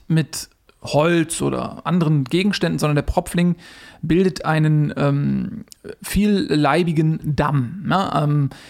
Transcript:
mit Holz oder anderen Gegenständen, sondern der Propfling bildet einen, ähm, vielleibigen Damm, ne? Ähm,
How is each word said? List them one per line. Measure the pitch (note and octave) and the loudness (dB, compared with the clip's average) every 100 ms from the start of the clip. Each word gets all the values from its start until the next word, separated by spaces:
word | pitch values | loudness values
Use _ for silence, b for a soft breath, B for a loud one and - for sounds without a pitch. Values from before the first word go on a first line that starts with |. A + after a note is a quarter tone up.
| - | -2
mit | D#3+ D3+ - - _ _ _ | -2 0 -8 -14 _ _ _
Holz | - C#3+ D#3+ E3+ D#3+ - | -4 0 2 2 0 -2
oder | C#3+ B2+ B2+ - - | -4 -4 -6 -8 -2
anderen | F3 D#3+ D3+ | 0 2 2
Gegenständen, | C3 E3+ G3+ - E3+ D3+ | 2 0 0 0 -2 0
sondern | D3+ D3 | 0 0
der | |
Propfling | - - - F3 F3 E3+ B B B B | 0 -2 -2 0 0 0 B B B B
bildet | D#3+ E3 F#3 - | 0 2 2 -2
einen, | - D#3 D#3 D3+ D3 - | -2 2 2 2 0 0
ähm, | C#3+ C#3+ C#3+ C3 - - - - - - | 0 0 0 -2 -4 -10 -16 -20 -18 -14
vielleibigen | - F#3 G#3 G3 D#3+ D3+ C#3+ D#3 F3 D#3+ D#3 D#3+ D3+ C#3+ | -4 0 2 2 2 2 2 2 2 2 2 0 -2 0
Damm, | D3 D3 A#2 G3 - | 0 0 -2 -6 -2
ne? | F3 G3 D3+ | -2 0 -2
Ähm, | D3 D3 C#3 B | 0 0 0 B